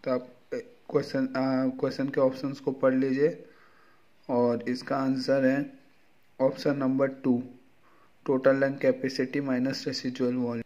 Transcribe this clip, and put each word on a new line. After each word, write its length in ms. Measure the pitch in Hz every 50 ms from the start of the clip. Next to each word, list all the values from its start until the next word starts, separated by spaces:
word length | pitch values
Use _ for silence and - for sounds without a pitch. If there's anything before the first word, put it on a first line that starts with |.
| -
तो 60 | 135
आप, 260 | 127 127 127 - - - _ _ -
अ, 20 | 123 - - - _ _ -
क्वेश्चन, 360 | - 147 139 - - 135 131
अ, 60 | 131 - 131 131 135 131 131 131 131 127 -
क्वेश्चन 280 | - 135 131 - 135 135
के 120 | - 151
ऑप्शंस 400 | 135 131 131 - - 139 143 -
को 120 | - -
पढ़ 220 | 131 - - 131 131
लीजिए 500 | 131 135 135 127 135 147 160 170 - - - - - - - - - - - _ _ _ _ _ _ _ -
और 360 | 127 120 120 120 117 113 - 127
इसका 280 | 127 127 - - 135
आंसर 480 | 135 135 135 135 131 127 139 135 139 131
है 340 | 131 135 143 147 - - - _ _ _ _ _ _ _ _ _ _ _ -
ऑप्शन 360 | 131 135 135 - - 151 143
नंबर 320 | 143 135 131 135 131 139 135
टू, 340 | 135 - - 127 123 120 127 - - - - _ _ _ _ _ _ _ _ _ _ _ _ -
total 320 | 135 131 131 135 135 135
lung 220 | 139 135 139 139 -
capacity 600 | 131 127 - - 131 131 - 131 127 - 143 143 135
minus 380 | 131 123 127 135 131 - - 151
residual 440 | 135 - - 127 123 - 131 123
volume। 300 | 123 127 123 120 117 117 117